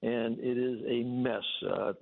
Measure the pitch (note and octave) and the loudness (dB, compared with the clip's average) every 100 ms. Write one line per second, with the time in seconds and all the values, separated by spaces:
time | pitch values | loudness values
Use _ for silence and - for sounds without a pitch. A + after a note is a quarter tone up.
0 | A2 A#2 A#2 A#2 B2 B2 B2+ A#2 G#2+ A#2+ | -2 0 0 0 0 2 0 -2 0 0
1 | A#2+ B2 B2+ G#2+ - - F#2+ F#2+ G#2 G2 | 0 2 2 0 -2 -4 -2 0 0 -2